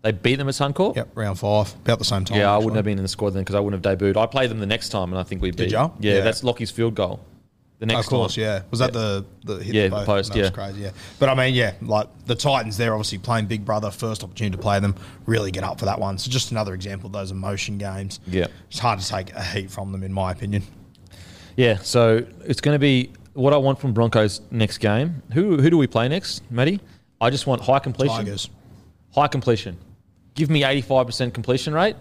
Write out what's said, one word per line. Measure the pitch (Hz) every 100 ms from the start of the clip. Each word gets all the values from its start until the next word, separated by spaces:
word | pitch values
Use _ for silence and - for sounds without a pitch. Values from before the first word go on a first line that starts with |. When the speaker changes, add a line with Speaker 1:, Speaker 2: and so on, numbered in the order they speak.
Speaker 1:
They | 110
beat | 98 120 135
them | 135
at |
Suncorp? | 131 143 147 196 -
Speaker 2:
Yep, | -
round | - 104 92
five, | 101 107 101 -
about | - 113
the |
same | 110 98
time, | 92 104
Speaker 1:
Yeah, | 101
I |
Speaker 2:
actually. | 104 110
Speaker 1:
wouldn't | 110
have |
been | 104 98
in |
the | 95
squad | - 104
then | 95
'cause | 92
I | 101
wouldn't | 101 98
have | 98 92
debuted. | 98 101
I | 117
played | 135 127
them | 110
the | 101
next | 117 -
time, | 104 90
and | 92
I |
think | 90 95
we | 92
Speaker 2:
Did | 87 92
Speaker 1:
beat |
Speaker 2:
ya? | 110 156 -
Speaker 1:
Yeah, | 104 98
Speaker 2:
Yeah. |
Speaker 1:
that's | 113 110
Lockie's | 123 120 110
field | - 117 110
goal. | 92 104 - - _ _ _ _
The | 110
next | 113 113
Speaker 2:
Of |
course, | 127 101
Speaker 1:
time. | -
Speaker 2:
yeah. | 110 98 90
Was | 113
that | 127
Speaker 1:
Yeah. | 117
Speaker 2:
the, | 107 98 101 -
the | - 95
hit | 92
Speaker 1:
Yeah, | 107
Speaker 2:
the | 95
Speaker 1:
the | 104
Speaker 2:
post? | 101
Speaker 1:
post, | 101 101
Speaker 2:
That | 101
was | 98
Speaker 1:
yeah. |
Speaker 2:
crazy, | 92 98 98
yeah. | 101 - - -
But | 139
I | 131
mean, | 131
yeah, | 123 110 92
like, | 113 107 107 - -
the |
Titans, | 117 143 135 110 98
they're | 117
obviously | 110 107 98
playing | 90 113 104
Big | 110
Brother, | 101 107 104
first | - 113 110
opportunity | 90 - 107 92
to |
play | 107 101
them, | 101 92 - - -
really | 113 98
get | 92
up | 95 -
for |
that | 98 -
one. | 98 98
So | -
just | 127 -
another | 113 101
example | 95 98 98 98
of |
those | 101 95
emotion | 95 95 101 - 101
games. | 101 95 98 - -
Speaker 1:
Yeah. | 90 85 - -
Speaker 2:
It's | -
hard | 120 101
to | 92
take | 98 92
a | -
heat | 90 101 95
from | - 98
them, | 95
in | 95
my | 95 92
opinion. | 90 101 101 - - - _ - - - - - -
Speaker 1:
Yeah, | 120 98
so | - 123 117 113 - -
it's | - -
gonna | 143 147
be | 143 131 127 - -
what | 143 131
I | 147
want | 135 135
from | 135
Broncos | 110 117 110 107 - -
next | 117 107 -
game. | 107 107 156 156 -
Who, | 123 202 156
who | 151
do | 170
we | 131
play | 117 120
next, | 170 - - -
Matty? | 120 139 196 - - _ _
I | 117
just | 139 -
want | 120
high | 104 135
completion. | 135 127 135 113
Speaker 2:
Tigers. | 101 101 - - - - - _ _
Speaker 1:
High | - 143
completion. | 135 123 113 98 85 - - _ _ _
Give | - 151
me | 156
eighty-five | 135 139 120 131 120
percent | - 123
completion | 120 113 127 -
rate. | 156 202 -